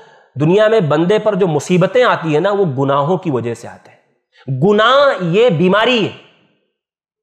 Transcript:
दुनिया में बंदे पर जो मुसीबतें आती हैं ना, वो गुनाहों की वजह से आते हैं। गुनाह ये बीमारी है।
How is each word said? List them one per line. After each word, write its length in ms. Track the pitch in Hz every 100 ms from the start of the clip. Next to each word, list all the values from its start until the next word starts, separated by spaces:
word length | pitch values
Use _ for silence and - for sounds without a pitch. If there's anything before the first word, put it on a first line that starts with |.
| - _ _ 127
दुनिया 320 | 156 196 214
में 200 | 226 156
बंदे 300 | 151 175 214
पर 160 | 214 196
जो 120 | 190
मुसीबतें 560 | 147 - 180 185 254
आती 300 | 240 170 160
हैं 80 | 151
ना, 100 | 190
वो 140 | 202 190
गुनाहों 520 | 131 135 139 143 185
की 140 | 170
वजह 220 | 123 117
से 140 | 113 104
आते 240 | 95 -
हैं। 680 | _ _ _ _ _ - 131
गुनाह 640 | 185 208 226 269 285 180 175
ये 220 | 185 247
बीमारी 540 | 156 180 202 233 247 151
है। 80 | - _ _ _ _ _ _ _ _ _ _